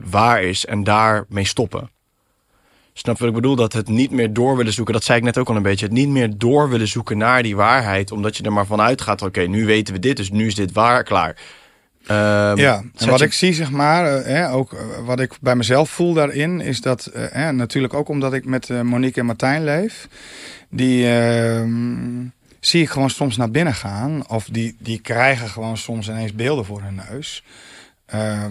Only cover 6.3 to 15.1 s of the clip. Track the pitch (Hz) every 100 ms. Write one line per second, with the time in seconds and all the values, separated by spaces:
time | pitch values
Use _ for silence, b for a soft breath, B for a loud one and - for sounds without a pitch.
6.3 | 104 120 147 147 120 110 120 110 104 113
7.3 | 127 117 101 104 131 110 98 98 107 104
8.3 | - 107 104 101 104 110 131 - 101 98
9.3 | 95 90 101 110 110 101 95 123 139 95
10.3 | 104 110 101 95 107 113 123 110 98 80
11.3 | - B B B B B _ - 104 104
12.3 | 104 104 101 143 107 113 - 113 131 156
13.3 | - 185 160 151 143 147 170 165 139 120
14.3 | 139 170 127 131 113 110 - 120